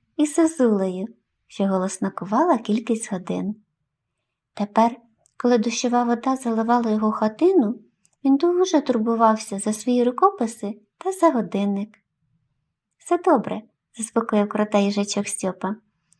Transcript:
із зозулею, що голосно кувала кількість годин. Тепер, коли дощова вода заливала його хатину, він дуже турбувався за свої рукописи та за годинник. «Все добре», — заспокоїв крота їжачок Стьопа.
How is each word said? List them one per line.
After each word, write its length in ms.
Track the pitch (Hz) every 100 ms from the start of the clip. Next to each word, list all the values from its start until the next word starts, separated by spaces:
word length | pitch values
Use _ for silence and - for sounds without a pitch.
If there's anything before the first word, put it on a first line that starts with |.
| _ -
із 180 | 294 -
зозулею, 720 | 320 - 240 202 190 180 214 - _ _ _
що 180 | - 196
голосно 460 | 190 190 - 196 -
кувала 420 | 180 214 349 247
кількість 540 | 233 220 240 220 -
годин. 440 | 185 185 180 190 214 _ _ _ _ _ _ _ _ _
Тепер, 420 | - 202 - 233 247 _ _ _ _
коли 200 | 247 240
дощова 460 | 233 233 240 240
вода 320 | 240 240 262 262
заливала 560 | 240 226 226 240 233
його 200 | 214 214
хатину, 680 | - 214 220 349 381 208 - - _ _ _ 269
він 120 | 277
дуже 440 | 349 359 370 311
турбувався 800 | 285 233 226 226 220 220 - 196
за 140 | 214
свої 300 | 214 - 247
рукописи 760 | 240 247 381 403 220 - 202 208 _ _
та 140 | 370
за 200 | 381 330
годинник. 580 | 254 175 196 202 196 208 _ _ _ _ _ _ _ _ _ _ _
«Все 200 | - 349
добре», — 440 | 359 269 - 196 - _ _ -
заспокоїв 520 | 214 226 226 214 208
крота 280 | 214 208 208
їжачок 500 | 202 202 202 - 202
Стьопа. 480 | - 185 185 190 214 _ _ _ _